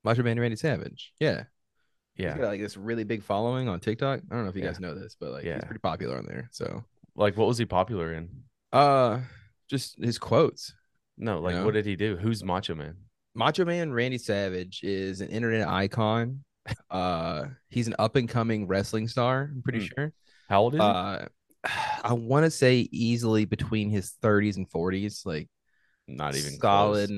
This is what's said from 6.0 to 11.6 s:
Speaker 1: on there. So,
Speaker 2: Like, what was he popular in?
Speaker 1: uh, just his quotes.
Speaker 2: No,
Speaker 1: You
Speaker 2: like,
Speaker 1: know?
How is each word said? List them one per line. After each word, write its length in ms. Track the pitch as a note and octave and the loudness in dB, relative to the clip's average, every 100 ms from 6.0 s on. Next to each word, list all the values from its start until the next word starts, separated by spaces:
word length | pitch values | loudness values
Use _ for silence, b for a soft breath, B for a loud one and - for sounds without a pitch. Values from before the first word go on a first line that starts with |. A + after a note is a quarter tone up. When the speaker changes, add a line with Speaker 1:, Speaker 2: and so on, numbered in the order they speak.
| A#1+ C2 | -6 -6
Speaker 1:
on 80 | G1+ | -8
there. 220 | G1+ A#2+ | -10 -12
So, 320 | - G1+ - - _ - - | -8 -8 -8 -14 _ -16 2
Speaker 2:
Like, 200 | G#2 G2 | 2 4
what 120 | A2 | 2
was 100 | A#2 | 4
he 60 | |
popular 480 | A2+ F#2 F#2 G#2 E2 | 2 2 2 -2 -4
in? 300 | E2 E2+ C3 - _ _ | -6 -10 -16 -20 _ _
Speaker 1:
uh, 480 | C3 C#3+ C3+ B2 A#2 B2+ B B _ _ | 4 6 6 4 2 -6 B B _ _
just 280 | C3+ - - | -6 -6 -4
his 160 | A#2 A2+ | -4 -4
quotes. 560 | - A#2+ D#3+ - - - _ _ _ - | 2 4 4 0 -16 -18 _ _ _ -8
Speaker 2:
No, 240 | A2+ F2+ | -4 -2
Speaker 1:
You 20 | |
Speaker 2:
like, 120 | F2+ | 0
Speaker 1:
know? 80 | F2+ | 2